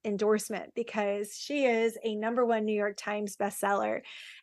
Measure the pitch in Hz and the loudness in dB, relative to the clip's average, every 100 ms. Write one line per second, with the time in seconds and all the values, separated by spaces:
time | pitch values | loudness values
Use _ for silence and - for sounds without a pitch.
0 | 220 202 214 208 - 202 - - 233 214 | -4 0 4 2 0 -6 -6 -6 -4 0
1 | 202 202 208 - - 294 262 226 226 220 | 0 0 -4 -8 -4 2 4 4 2 0
2 | 226 214 220 240 233 220 214 208 208 202 | -4 -2 0 2 4 4 2 2 0 -2
3 | - 208 208 - 202 - 196 202 214 - | -4 -4 -4 -2 -4 0 0 2 2 -2
4 | - - - - | -6 -16 -18 -20